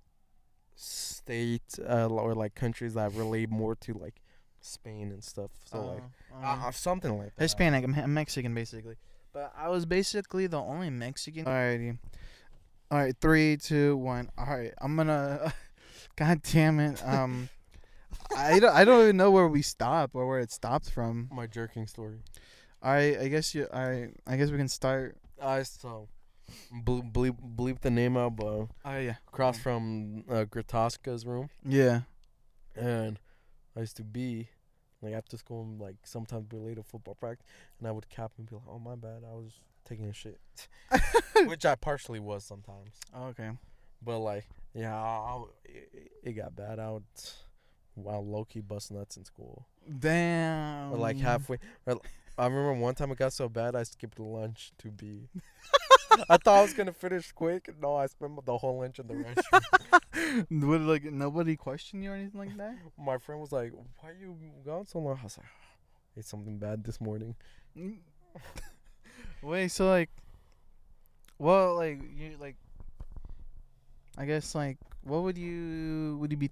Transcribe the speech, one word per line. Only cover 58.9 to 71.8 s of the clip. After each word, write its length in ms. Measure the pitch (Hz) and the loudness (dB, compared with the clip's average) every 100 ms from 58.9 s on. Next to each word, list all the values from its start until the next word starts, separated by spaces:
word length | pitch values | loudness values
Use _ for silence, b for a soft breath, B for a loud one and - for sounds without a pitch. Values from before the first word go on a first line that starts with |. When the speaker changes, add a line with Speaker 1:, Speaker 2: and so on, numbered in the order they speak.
| 127 | -8
Speaker 1:
in 80 | 117 | -10
the 80 | |
restroom. 1300 | 113 120 123 - 359 640 - - 349 - 320 330 254 175 | -8 -4 -2 4 4 6 2 6 6 6 -4 -2 -2 0
Speaker 2:
<laughs> 180 | 160 143 | 0 2
Would, 120 | 160 | 2
like, 220 | 156 156 | 4 2
nobody 520 | 151 139 143 156 165 156 | 0 -4 -4 0 0 -2
question 460 | - 143 - 196 | -4 -10 -10 -12
you 80 | 196 | -10
or 40 | |
anything 240 | 196 196 202 | -10 -10 -12
like 180 | 196 202 | -12 -10
that? 200 | 208 240 165 | -12 -12 -18
Speaker 1:
<laughs> 120 | - | -10
My 180 | 143 131 | -6 -6
friend 220 | - 151 | -6 -12
was 120 | 147 | -6
like, 200 | 139 120 - 120 - | -4 -4 -10 -18 -20
"Why 120 | 156 180 | -20 -18
you 160 | 190 165 156 143 | -18 -18 -18 -16
gone 220 | 135 165 202 | -12 -10 -8
so 120 | 170 | -6
long?" 200 | 147 135 | -4 -4
I 40 | |
was 140 | 107 - | -8 -16
like, 80 | - | -20
"I 720 | - - _ _ _ _ - | -20 -20 _ _ _ _ -18
ate 40 | - | -14
something 320 | 104 107 104 | -12 -10 -8
bad 240 | 104 110 | -6 -6
this 160 | 104 - | -6 -8
morning." 360 | 110 107 110 113 b b b 156 | -6 -6 -8 -14 b b b -14
Speaker 2:
Mm. 220 | 185 214 - - 359 | -12 -14 -20 -20 -20
<laughs> 1080 | - - - - - - - - - 240 - | -20 -16 -14 -14 -16 -20 -20 -20 -16 -14 -12
Wait, 260 | 143 180 185 | -4 -2 -2
so, 200 | - 190 | 4 6
like, 220 | 185 160 - - - _ _ - - - - - _ - - | 6 4 -6 -20 -20 _ _ -20 -20 -20 -20 -20 _ -20 -2
well, 380 | 147 190 185 | 4 6 6
like, 240 | 175 | 2